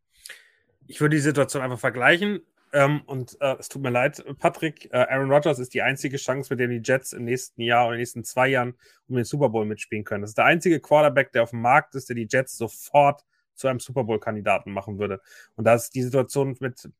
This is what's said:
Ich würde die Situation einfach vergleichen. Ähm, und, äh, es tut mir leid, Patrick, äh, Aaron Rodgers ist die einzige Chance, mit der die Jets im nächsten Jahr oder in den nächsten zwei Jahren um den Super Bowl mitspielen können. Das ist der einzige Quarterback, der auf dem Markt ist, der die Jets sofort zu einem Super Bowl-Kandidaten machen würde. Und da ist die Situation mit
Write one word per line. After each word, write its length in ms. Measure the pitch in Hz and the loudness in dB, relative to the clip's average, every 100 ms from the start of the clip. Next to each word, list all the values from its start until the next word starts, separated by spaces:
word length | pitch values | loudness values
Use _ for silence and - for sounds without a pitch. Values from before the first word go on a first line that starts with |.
| _ _ - - _ _ _ _ - | _ _ -20 -20 _ _ _ _ -20
Ich 140 | - | -2
würde 160 | 151 151 | 2 2
die 60 | |
Situation 400 | 143 139 135 143 | 2 0 0 -2
einfach 160 | 131 120 | -6 -4
vergleichen. 640 | 135 120 127 170 208 202 - _ _ | -4 2 4 4 2 -4 -8 _ _
Ähm, 300 | 143 139 147 143 | 2 2 2 -4
und, 320 | 135 123 - | -10 -10 -4
äh, 160 | 139 131 | -2 -2
es 120 | - | -8
tut 100 | 147 | -8
mir 80 | 135 | -2
leid, 340 | 123 139 - - 143 | 0 0 -2 -12 -4
Patrick, 520 | 175 - 160 - - | -2 -2 -6 -8 -4
äh, 60 | 123 | 0
Aaron 340 | 123 135 135 | 2 2 2
Rodgers 260 | 147 156 139 | 4 4 0
ist 140 | 123 | -4
die 80 | - | -2
einzige 380 | 113 139 143 135 | 0 -2 -4 -6
Chance, 340 | - 135 131 | -4 -4 -4
mit 80 | 123 | -2
der 80 | 123 | -2
die 140 | 120 | -2
Jets 300 | 113 127 - | 0 0 -2
im 100 | 98 | -10
nächsten 380 | 120 127 - - | -6 -6 -6 -6
Jahr 240 | 117 120 120 | 2 4 2
oder 80 | |
in 20 | 117 | 0
den 60 | |
nächsten 220 | 120 123 | -6 -8
zwei 240 | 113 - 131 | -6 0 2
Jahren 260 | 131 123 123 _ _ - | 2 -2 -6 _ _ -6
um 80 | 127 | -4
den 80 | |
Super 240 | 117 147 139 | -2 0 0
Bowl 160 | 110 | 0
mitspielen 400 | 107 107 - 107 | -2 -6 -8 -10
können. 160 | 104 101 | -6 -8
Das 120 | 101 | -4
ist 40 | 113 | 2
der 80 | |
einzige 340 | 120 165 185 160 | 2 4 2 0
Quarterback, 540 | - 151 151 135 131 | 2 4 4 2 0
der 120 | 123 | 0
auf 60 | 117 | -2
dem 120 | 120 | 0
Markt 320 | 117 143 - | 4 4 2
ist, 160 | 135 - | -6 -8
der 60 | 120 | -8
die 120 | 113 | -2
Jets 280 | 131 131 - | -2 -2 -6
sofort 640 | 113 - - 147 143 143 _ _ _ | -8 -8 0 4 4 2 _ _ _
zu 140 | - 131 | -8 -4
einem 120 | 123 | -4
Super 240 | - 127 | -4 -4
Bowl-Kandidaten 680 | 110 110 - 107 101 95 - | -2 -2 -2 -4 0 -2 -2
machen 280 | 98 98 98 | -8 -8 -6
würde. 240 | 101 95 - - - - | -4 -6 -12 -20 -18 -2
Und 80 | |
da 100 | 110 | 4
ist 200 | 117 - | 4 2
die 80 | 131 | -6
Situation 560 | 123 131 123 143 135 127 | -2 0 0 -2 -2 -4
mit 300 | 131 127 - | -10 -10 -18